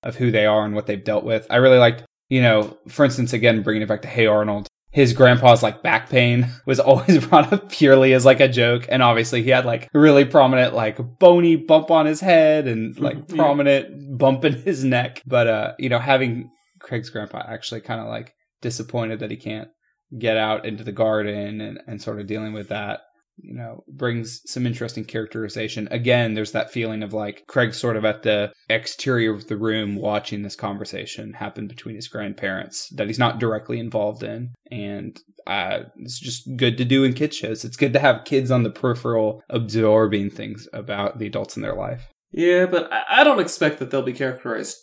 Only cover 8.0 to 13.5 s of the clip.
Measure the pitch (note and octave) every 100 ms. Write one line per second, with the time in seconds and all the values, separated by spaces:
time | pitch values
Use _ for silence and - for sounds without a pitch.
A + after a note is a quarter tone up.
8 | C3 C3 B2+ C3 C3+ B2 A#2+ A#2+ A#2+ C3
9 | B2 A#2 A#2 B2 A#2 B2+ B2 A#2 - D3+
10 | D3+ C#3+ C3+ D#3+ C3 C3 B2 A#2 A2 A2
11 | B2 - F#3 F3 E3+ D#3+ - D#3 D3+ E3
12 | D3+ D3+ F#3+ E3+ D#3 D#3 C3+ A2+ A2+ -
13 | C#3+ - - D#4+ D#3